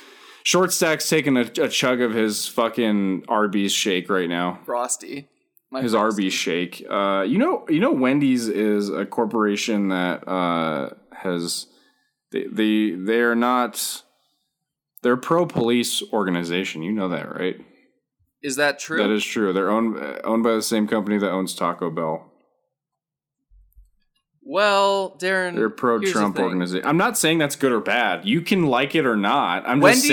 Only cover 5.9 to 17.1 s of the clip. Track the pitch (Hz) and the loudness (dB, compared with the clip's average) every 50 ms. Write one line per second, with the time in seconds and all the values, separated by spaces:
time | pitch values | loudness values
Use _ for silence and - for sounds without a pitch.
5.9 | 110 104 104 113 107 104 95 92 - - - 95 80 85 90 87 - - - - | 2 2 2 2 2 0 0 0 -2 -2 -2 -2 -2 -2 -2 -4 -8 -12 -8 -4
6.9 | - 101 98 98 98 98 95 104 156 202 277 370 381 494 - - 156 160 226 311 | -2 0 0 2 2 0 0 0 2 2 2 0 0 -2 -2 -2 0 2 2 2
7.9 | 311 131 127 127 139 147 143 131 127 123 117 107 80 98 107 107 104 104 101 101 | 2 2 2 2 2 2 2 2 2 2 0 -2 -2 0 0 2 2 0 0 -2
8.9 | 71 85 101 - - 123 113 104 117 110 104 104 101 104 - 120 107 101 101 95 | -4 -4 -6 -4 -2 -2 -2 0 0 0 2 2 0 0 -2 -2 -2 0 0 0
9.9 | 92 90 90 90 78 - - - 92 92 90 87 87 82 80 80 76 71 67 - | 0 0 0 -2 -2 -4 -4 -4 -2 0 0 0 0 0 0 -2 -2 -4 -4 -6
10.9 | - - _ _ - - - 92 87 85 85 87 - - - - _ _ _ _ | -10 -14 _ _ -14 -8 -6 -4 -4 -4 -4 -6 -6 -8 -10 -14 _ _ _ _
11.9 | _ _ _ _ _ _ _ _ - 92 - - - 110 110 107 107 107 107 104 | _ _ _ _ _ _ _ _ -8 -8 -8 -6 -4 -2 0 2 2 2 0 0
12.9 | 85 92 92 107 113 120 120 117 117 117 120 123 127 123 120 110 - - - - | -2 -4 -2 0 0 2 2 2 2 2 2 2 2 0 0 -2 -4 -6 -8 -8
13.9 | - - - _ _ _ _ _ _ _ _ _ _ _ _ _ _ _ _ _ | -8 -12 -16 _ _ _ _ _ _ _ _ _ _ _ _ _ _ _ _ _
14.9 | _ - - 123 123 127 - - 165 175 175 - - 139 117 117 123 120 113 - | _ -4 0 0 0 0 0 0 0 2 0 0 -2 -2 0 2 2 2 0 -2
15.9 | - - - - 120 107 98 92 87 85 87 85 87 90 95 - - 78 80 95 | -4 -6 -4 -2 -2 -2 0 0 0 -2 -2 -2 -2 -4 -4 -4 -6 -8 -6 -4
16.9 | 110 107 92 92 | -4 -4 -4 -4